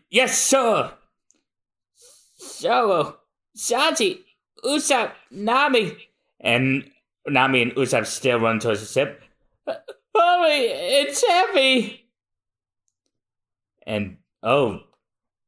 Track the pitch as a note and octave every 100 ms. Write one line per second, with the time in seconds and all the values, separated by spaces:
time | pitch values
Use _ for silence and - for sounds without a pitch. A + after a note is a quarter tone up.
0 | _ G3+ B3 - - C4+ A#3+ F3 B2 -
1 | _ _ _ _ _ _ _ _ _ _
2 | - _ _ _ - - E3+ B3 A3+ F3
3 | D3 - _ _ _ - - A#3 D#4 C#4+
4 | G3+ - _ _ _ - B3+ D4+ D4+ C4
5 | G#3 - _ G3 G#3 B3+ C#4+ B3+ F3+ -
6 | - _ _ _ A2 A#2+ C3 C3+ - _
7 | _ _ - C3+ C3+ C3 A#2+ B2+ B2+ B2
8 | G#2+ - B2+ A#2+ A2+ A2 A#2 G#2 G#2+ B2+
9 | - - _ _ _ _ - - - -
10 | _ G#4 F4 F4+ E4 D4 A#3 C#3 F3 C#4
11 | C#4+ C#4+ A#4+ F4 F#4+ F#4+ C4+ C4 G3+ -
12 | _ _ _ _ _ _ _ _ _ _
13 | _ _ _ _ _ _ _ _ - G#2+
14 | G2 - _ _ A2 C#3 B2 F#2+ - _
15 | _ _ _ _